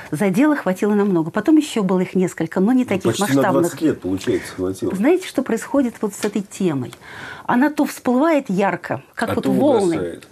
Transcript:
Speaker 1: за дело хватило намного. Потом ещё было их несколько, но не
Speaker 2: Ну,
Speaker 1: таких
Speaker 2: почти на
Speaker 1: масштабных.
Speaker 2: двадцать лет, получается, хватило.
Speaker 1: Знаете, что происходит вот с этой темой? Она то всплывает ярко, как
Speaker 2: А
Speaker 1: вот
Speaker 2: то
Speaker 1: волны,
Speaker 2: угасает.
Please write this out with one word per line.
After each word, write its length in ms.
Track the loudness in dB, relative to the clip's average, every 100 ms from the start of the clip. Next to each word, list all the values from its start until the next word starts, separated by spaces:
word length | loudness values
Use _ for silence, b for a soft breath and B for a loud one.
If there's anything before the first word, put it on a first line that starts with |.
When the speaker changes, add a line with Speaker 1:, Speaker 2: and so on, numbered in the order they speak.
| B
Speaker 1:
за 180 | -2 0
дело 260 | 2 2
хватило 400 | 2 0 0 0
намного. 360 | 2 2 2 0
Потом 260 | 0 4 4
ещё 260 | 4 0
было 180 | 0 2
их 140 | 2
несколько, 460 | 0 0 -2 -4 0
но 120 | 2
не 120 | 2
Speaker 2:
Ну, 40 | 2
Speaker 1:
таких 160 | 0
Speaker 2:
почти 180 | 0 0
на 40 | 0
Speaker 1:
масштабных. 340 | 2 2 2
Speaker 2:
двадцать 180 | 0 0
лет, 200 | -2 0
получается, 520 | -4 -4 -2 -4 -4
хватило. 400 | -6 -4 -4 -4
Speaker 1:
Знаете, 320 | 0 2 2 0
что 160 | -4
происходит 520 | -2 -4 0 0 0 -2
вот 100 | -6
с 100 | -4
этой 180 | -4 -4
темой? 500 | -6 -4 -2 -2 -6 -12 B B B B -2
Она 240 | 2 2
то 160 | 2 -2
всплывает 640 | -2 0 2 2 2 0
ярко, 520 | 0 0 -2 -6 -8 -8
как 160 | -6 -4
Speaker 2:
А 40 |
Speaker 1:
вот 100 | -2
Speaker 2:
то 60 | 0
Speaker 1:
волны, 460 | 2 4 4 2 -2
Speaker 2:
угасает. 320 | -4 -10 -16